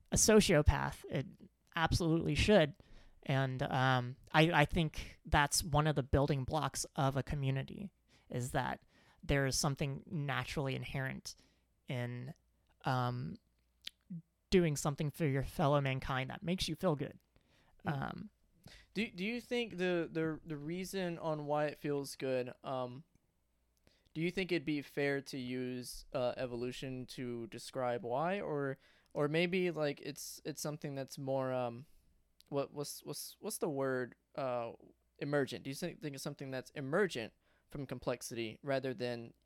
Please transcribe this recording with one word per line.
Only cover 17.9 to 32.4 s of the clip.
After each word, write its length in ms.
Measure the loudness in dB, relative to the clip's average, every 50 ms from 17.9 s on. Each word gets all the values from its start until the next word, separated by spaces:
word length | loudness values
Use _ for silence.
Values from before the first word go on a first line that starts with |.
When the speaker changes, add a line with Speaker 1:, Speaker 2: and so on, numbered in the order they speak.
| -2 -2
Speaker 1:
Um, 280 | -2 -4 -6 -8 -12 -14 _ _ _ _ _ _ -20 -20 -20 -20 -20 _ -4
Speaker 2:
Do, 140 | -4 -4 -4
do 140 | -4 -4 -4
you 160 | -4 -4 -4
think 380 | -4 -2 -2 -2 -2 -2 -2
the, 320 | 0 2 2 2 2 0 0
the, 280 | 0 0 0 0 -2 -4 -6
the 120 | -8 -8
reason 600 | -6 -6 -4 -4 -4 -4 -4 -4 -4 -2 -2 -4 -4
on 260 | -2 -2 -2 -2 -2
why 220 | 0 0 2 2
it 100 | 0 -2 -2
feels 360 | -2 -2 0 0 -2 -4 -6
good, 340 | -4 -2 0 0 0 0 -2 -8 -10 -6
um, 380 | -4 -4 -2 -4 -4 -8 -12 -16 _ _ _ _ _ _ _ _ _ _ _ _ _ _ _ _ _ _ _ _ _ -4
do 60 | -2
you 100 | 0 0
think 200 | 0 0 0 0
it'd 140 | 0 0 0
be 160 | 0 -2 -2
fair 400 | -4 -4 -2 0 2 2 2 0
to 160 | -2 -4 -6
use, 640 | -6 -4 -4 -4 -2 -2 -4 -4 -6 -8 -10 -12 -14 -10 -6 -2
uh, 200 | 0 0 0 0
evolution 680 | -2 -4 -4 -4 -4 -4 -4 -4 -4 -6 -6 -6 -8 -8 -10 -8
to 320 | -8 -6 -6 -4 -6 -6
describe 560 | -8 -10 -12 -12 -8 -4 -2 0 0 0 0 -2
why, 380 | -2 -2 0 0 0 -2 -2
or, 360 | -2 -2 -2 -2 -2 -2 -4 -6 _ -20 _ _ _ _ -2
or 140 | 0 0 2
maybe, 420 | 4 2 2 2 2 2 2 0
like, 300 | 0 0 0 0 -2 -4
it's, 400 | -6 -10 -8 -8 -10 -12 -12 -10 -8
it's 180 | -8 -6 -6
something 340 | -6 -6 -6 -6 -6 -6 -6
that's 220 | -6 -8 -8 -8
more, 360 | -8 -4 -2 0 0 0 0 0
um, 320 | 0 -2 -2 -4 -8 -12 -18 -20 -20 _ _ _ _ _ _ _ -20